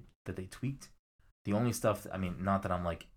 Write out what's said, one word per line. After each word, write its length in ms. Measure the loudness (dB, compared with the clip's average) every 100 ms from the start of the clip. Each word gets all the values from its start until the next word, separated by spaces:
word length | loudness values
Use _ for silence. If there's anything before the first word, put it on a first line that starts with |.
| -6 _
that 120 | -8 -8
they 80 | -8
tweaked, 420 | -6 -6 -6 -12 -20 _ _ _ _
the 80 | -2
only 200 | 2 2
stuff, 340 | 2 2 2 0
I 40 | -2
mean, 200 | -2 0
not 220 | 2 4
that 100 | 2
I'm, 120 | 0
like, 220 | 0 -4 -6